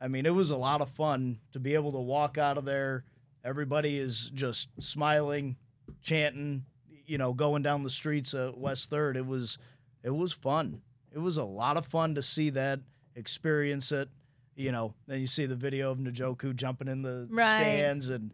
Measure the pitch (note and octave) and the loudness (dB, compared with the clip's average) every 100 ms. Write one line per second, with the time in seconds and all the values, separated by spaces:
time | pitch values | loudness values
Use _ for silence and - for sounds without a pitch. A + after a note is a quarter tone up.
0 | C3 C3 D3+ F3+ E3+ C#3 B2+ D3 C3+ C#3 | -4 0 4 4 4 2 2 2 0 0
1 | D#3 C3 B2+ A2+ - C3 C3 D3+ D3 C3+ | 0 2 0 -4 -8 -6 2 2 2 -2
2 | B2 C#3+ D3 D3 C#3+ C#3+ C#3 C#3 C3+ C3 | 0 2 2 2 2 2 0 0 0 -2
3 | - _ _ _ B2 C#3 C#3+ D3+ D3 C#3+ | -6 _ _ _ -6 -4 0 2 2 0
4 | C3 A#2 - C3+ C3 - - - - D3 | 0 -2 -2 -2 -2 -2 -4 -6 -4 0
5 | D3+ D3+ D3 D3 C#3+ C3 _ _ - - | 4 4 2 0 -2 -6 _ _ -20 -10
6 | - D#3+ D3 C3+ D3 C#3 C3+ _ - D3 | 0 2 2 0 -4 -4 -6 _ -20 -18
7 | D#3+ D3 B2+ B2+ D3 D3 C#3+ C#3+ C#3 C3 | -4 0 0 2 2 2 2 0 -2 -4
8 | D#3 D3+ B2+ C#3 B2+ B2 C3+ C3 - D3+ | -2 -2 -2 -2 -2 -2 -2 -2 -2 0
9 | D3 C3 C3 C3 A2+ - - - _ _ | 0 0 -2 -2 -4 -6 -12 -20 _ _
10 | B2 D3 F3+ - C3 D3+ B2+ - - _ | -4 0 -2 -2 0 2 0 -6 -14 _
11 | _ D3 F3+ D#3 G#2+ G2 B2 D#3 - D#3+ | _ -4 0 0 -2 0 2 2 0 2
12 | D#3+ D3 C3+ - D3+ C3+ C3+ C#3 C3 _ | 2 0 -2 0 0 2 0 -2 -6 _
13 | _ B2 G#2+ - D#3+ D3+ C#3+ C#3+ C3+ C#3+ | _ -12 -8 -4 0 2 2 0 -2 -2
14 | C#3 - _ _ _ - C3+ B2 A2+ - | -4 -10 _ _ _ -6 -2 -2 -4 -6
15 | - C3+ C3 D#3+ C#3 B2+ C#3 C3+ C3+ C3 | -8 -4 -2 -2 -2 -2 -2 0 0 -2
16 | C3 A#2+ C3 B2 C3+ B2+ C3 B2+ C3+ C3 | -4 -2 -4 -2 -4 -2 -4 -4 -4 -4
17 | C3 B2 B2 A3+ A3+ G#3+ G#3+ D3 D3 C#3+ | -4 -6 -2 4 4 6 4 4 2 2
18 | C3 B2+ G#2+ | -2 -4 -6